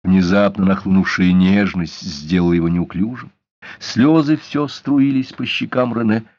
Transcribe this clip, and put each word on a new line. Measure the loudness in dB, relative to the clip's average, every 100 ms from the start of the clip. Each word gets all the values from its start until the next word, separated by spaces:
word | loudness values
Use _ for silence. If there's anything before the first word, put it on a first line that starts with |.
Внезапно | 2 2 4 2 2 0
нахлынувшая | 0 0 2 2 2 0 2
нежность | 4 4 2 0 -4 -8 -10
сделала | -12 -12 -2 0 2
его | 2 0
неуклюжим. | -2 -4 -4 -4 -6 -16 _ _ _ -20 -18
Слёзы | -6 2 4 4 2 -2
всё | -4 -6 -6
струились | -8 -2 2 2 0 -4
по | -8
щекам | -8 -6 -4 -2 -2
Рене, | 0 0 0 -2